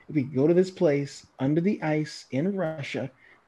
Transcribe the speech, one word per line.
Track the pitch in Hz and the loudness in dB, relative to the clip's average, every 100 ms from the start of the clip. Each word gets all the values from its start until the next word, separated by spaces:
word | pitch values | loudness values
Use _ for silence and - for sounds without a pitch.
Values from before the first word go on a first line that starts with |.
| - | -4
if | 151 | -2
we | |
go | 123 127 151 | 0 2 4
to | |
this | 175 190 | 4 2
place | - 170 143 143 - - - | 2 2 2 -2 -10 -16 -4
under | 135 156 | 0 2
the | 185 208 | 0 0
ice | 156 156 151 - - | 0 -2 -2 -8 -6
in | 131 180 196 | -2 -2 -2
Russia | 160 160 131 120 139 - _ _ | -4 -6 -6 -6 -6 -10 _ _